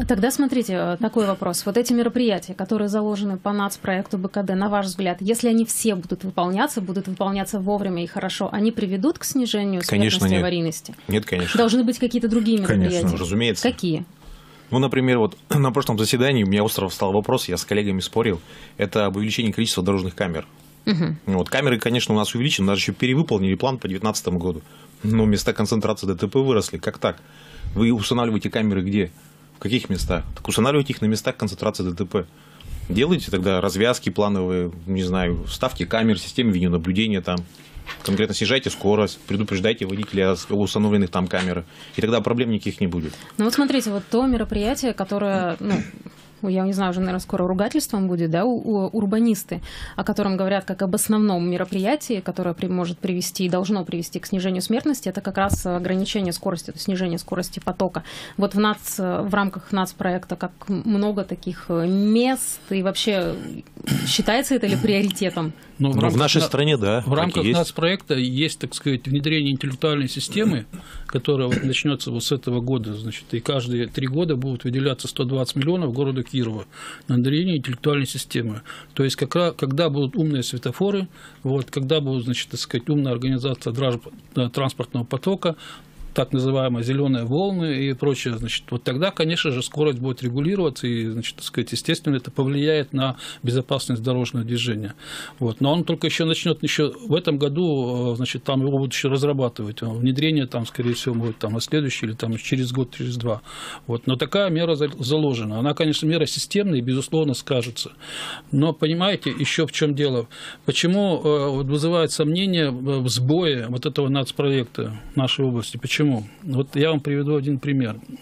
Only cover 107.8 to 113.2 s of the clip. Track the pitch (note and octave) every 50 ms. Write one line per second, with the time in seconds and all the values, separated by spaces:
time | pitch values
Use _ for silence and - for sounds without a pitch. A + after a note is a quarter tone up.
107.8 | - - - - - - - - - - - - - - - C#3 C#3+ E3 D3+ -
108.8 | - D#3 E3 E3+ F3+ G3+ G3 - - C#3+ A#2+ B2 C#3+ - - - D#3+ - - -
109.8 | D#3 D3+ C#3+ C#3 D3 C#3 C3 A#2+ A2+ - - - - - - - - - G3 -
110.8 | - E3+ F3+ G3+ G3+ G3 E3 C#3+ - D3+ D3+ D3 C#3 C#3+ C3+ C3+ C#3 C3+ C#3+ D3+
111.8 | D3 E3 F3 E3+ D#3+ D3 - - D#3 D3 D#3+ F3+ G3 G3 F3+ E3+ D#3 C#3 B2 B2
112.8 | C3 C#3 C3+ C3+ B2+ B2+ A#2 B2